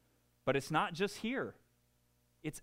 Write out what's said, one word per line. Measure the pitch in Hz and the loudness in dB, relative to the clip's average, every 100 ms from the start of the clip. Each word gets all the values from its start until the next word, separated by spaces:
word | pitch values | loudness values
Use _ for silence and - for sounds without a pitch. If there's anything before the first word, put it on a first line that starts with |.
| _ _ _ _ | _ _ _ _
but | - 135 | 2 2
it's | - | 2
not | 156 196 | 2 2
just | 165 196 - | 0 -2 0
here. | 220 262 120 - _ _ _ _ _ _ _ _ | -2 -2 -4 -8 _ _ _ _ _ _ _ _
It's | 156 - | -10 -8